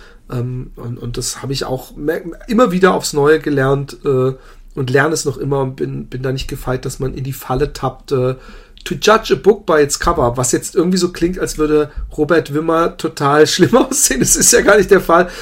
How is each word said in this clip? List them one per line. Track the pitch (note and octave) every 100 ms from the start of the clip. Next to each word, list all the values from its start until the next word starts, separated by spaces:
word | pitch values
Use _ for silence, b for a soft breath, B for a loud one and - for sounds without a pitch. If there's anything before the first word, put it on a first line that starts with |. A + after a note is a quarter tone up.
| b b -
ähm, | B2+ B2 B2+ - -
und, | A#2+ A#2+
und | A#2+ A#2+
das | B2 -
hab | B2+
ich | C3+
auch | - B2+ - -
mer-, | D3 E3+ E3+ - -
immer | A3 B3
wieder | F3+ F#3
aufs | F3+ -
Neue | D3 C#3+ D#3
gelernt, | D3+ C#3+ C3+ C#3 C#3 -
äh, | D3 C3 C3 C3 b b - -
und | B2+
lerne | C3 D3
es | D#3+
noch | D3 C3
immer | C#3+ C#3
und | C3+
bin, | C3 C#3 C3+ C#3+
bin | B2+
da | C3
nicht | C3+ -
gefeit, | C#3 - B2+
dass | C3+ -
man | C3
in | -
die | C3+
Falle | C3+ - C3 C#3+
tappt, | - C3+ - -
äh, | C3+ B2+ C3 b b b b
to | -
judge | D#3 - G#3+ -
a | F3
book | F#3+ G#3+ -
by | D#3+
its | C#3+ -
cover, | - E3 B2 B2
was | B2+
jetzt | D#3 - -
irgendwie | F3+ F#3
so | F3
klingt, | - E3+ F#3
als | E3 -
würde | D3+ D3+ D3 B B -
Robert | D3+ E3+ C#3+
Wimmer | C#3+ E3 E3 E3+ -
total | D#3+ - C#3+ D3 D3+
<laughs> |
schlimm | - E3+ B3
aussehen. | C4 C4+ - C4+
Das | F3 -
ist | -
ja | A#3+
gar | - G#3
nicht | F#3
der | F#3+
Fall, | - E3+ F3+ B